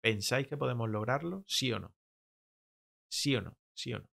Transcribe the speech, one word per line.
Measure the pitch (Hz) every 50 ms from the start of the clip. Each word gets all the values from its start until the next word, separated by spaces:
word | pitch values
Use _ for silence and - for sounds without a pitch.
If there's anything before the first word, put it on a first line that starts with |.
¿Pensáis | - 113 110 104 104 - 123 131 139
que | - 151
podemos | 143 135 127 123 120 113 110
lograrlo? | 107 107 110 117 131 143 160 170 185 196 196 -
¿Sí | - - 139 127
o | 110 98
no? | 92 - - _ _ _ _ _ _ _ _ _ _ _ _ _ _ _ _ _ _ _ _ _ _ _
¿Sí | - - - 143 135
o | 117
no? | 92 87 - _ _ _ _
¿Sí | - - 131 120
o | 101
no? | - _ _